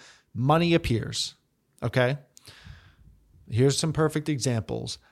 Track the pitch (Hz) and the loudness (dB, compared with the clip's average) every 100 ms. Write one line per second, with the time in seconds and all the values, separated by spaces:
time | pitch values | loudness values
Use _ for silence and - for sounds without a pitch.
0 | - - _ - 131 160 170 165 - 113 | -14 -20 _ -2 2 4 4 2 2 -2
1 | - 113 - - _ _ _ _ 123 127 | -2 -6 -8 -10 _ _ _ _ -2 0
2 | 123 143 - _ - - - - - _ | 0 -2 -8 _ -20 -20 -20 -20 -20 _
3 | - - _ _ - 110 135 135 160 147 | -20 -20 _ _ -4 2 2 2 0 0
4 | 156 156 151 143 131 117 - 117 117 - | 0 0 -4 -2 -2 -2 -4 -8 -8 -12
5 | _ | _